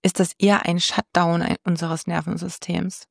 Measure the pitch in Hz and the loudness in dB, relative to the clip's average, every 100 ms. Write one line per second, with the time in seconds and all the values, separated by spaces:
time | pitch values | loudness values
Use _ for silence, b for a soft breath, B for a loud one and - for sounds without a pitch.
0 | 190 - 180 - 196 202 - 175 - - | 0 2 0 4 4 4 2 0 0 -2
1 | - 175 170 170 - - - 165 165 160 | 0 2 2 2 0 -2 0 -2 -2 -4
2 | - 170 160 170 175 - - 175 185 - | -2 -4 -4 -6 -6 -10 -4 -4 -4 -8
3 | - | -20